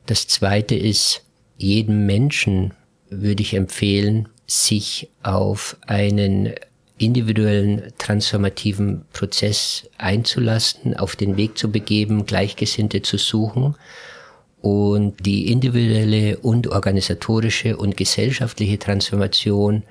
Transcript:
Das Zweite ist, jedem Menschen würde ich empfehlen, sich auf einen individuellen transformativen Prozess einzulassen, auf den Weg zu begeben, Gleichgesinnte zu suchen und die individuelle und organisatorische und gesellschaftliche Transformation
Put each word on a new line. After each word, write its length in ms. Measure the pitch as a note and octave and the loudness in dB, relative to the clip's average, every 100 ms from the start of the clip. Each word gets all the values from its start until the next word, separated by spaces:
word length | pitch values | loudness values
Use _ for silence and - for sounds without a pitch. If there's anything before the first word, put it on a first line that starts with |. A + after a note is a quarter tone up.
| - | -4
Das 200 | A2 - | -2 0
Zweite 480 | - G2 G2+ G#2+ A2 | 0 2 2 2 0
ist, 460 | G#2+ G2+ - - _ _ _ - | 2 0 0 -2 _ _ _ -4
jedem 480 | G2 G#2+ G#2+ G#2 G2+ | 0 2 2 2 2
Menschen 680 | G2+ C#3+ - - F#2+ G2 - _ _ _ | 2 2 0 0 0 0 -6 _ _ _
würde 320 | G2 G#2 G2+ | -4 -2 0
ich 120 | G#2 | 0
empfehlen, 760 | G2+ F#2+ - G2+ G2+ G#2 A2 G#2+ _ - | -2 -2 0 0 2 2 0 -2 _ -4
sich 640 | - - G#2+ - - - _ | 0 2 0 -2 -10 -12 _
auf 540 | - G2 G2 G2+ - - - | -2 0 0 -2 -6 -12 -4
einen 680 | G2+ G2+ G#2 G2 G2 G2+ - - _ _ - | 0 2 2 2 2 -2 -6 -18 _ _ -2
individuellen 920 | A2+ B2 A2 A2 G#2+ G#2 G2+ G#2 - - | 0 2 2 2 2 2 2 0 -4 -12
transformativen 1080 | - G#2 - G#2 G2 - G#2+ G2 G2+ - - | -2 0 0 0 0 0 -4 -2 -2 -2 -8
Prozess 760 | - G2 - G#2 G#2 - - - - | -8 -4 -2 0 0 -4 -6 -12 -8
einzulassen, 960 | F#2+ G#2 A#2 - A2+ A2 - - B2 - | -2 0 0 0 2 2 0 -2 -4 -2
auf 200 | F#2+ - | -4 -2
den 220 | G2+ G2 | -2 0
Weg 200 | G#2+ - | -2 -2
zu 140 | A2 | -2
begeben, 540 | G#2 - G#2 G#2 G#2+ G2+ | -2 0 0 2 0 0
Gleichgesinnte 760 | F#2+ G2+ - A2+ - G#2 G2 | 0 -2 -2 -4 0 0 0
zu 160 | - G2+ | -2 -2
suchen 580 | - A2 A2 B2 C#3 C#3+ - - - - - - _ _ | 0 0 0 0 0 -2 -12 -20 -20 -20 -20 -20 _ _
und 640 | G2+ G2+ G2+ G#2 G#2 - F#2+ | 0 2 2 2 0 -2 -2
die 260 | G2+ - | 0 2
individuelle 840 | A#2+ B2+ A#2+ A2+ A2 G#2+ G#2+ G#2+ - | 2 2 2 2 2 2 2 2 0
und 300 | A#2+ A2+ A2+ | 0 0 2
organisatorische 1080 | G2 G2 G2 - - - A2+ A2 - A#2 - | 0 2 0 0 -4 0 0 0 0 -2 -2
und 200 | G2+ F#2+ | -2 -2
gesellschaftliche 800 | F#2+ - A2+ C3 A2 - G#2 G#2 | -2 0 0 0 -4 -2 -2 0
Transformation 1040 | - G2 - G2+ G2 - G#2+ G2+ G#2 G#2+ - | 0 -2 0 0 0 0 0 2 2 0 -2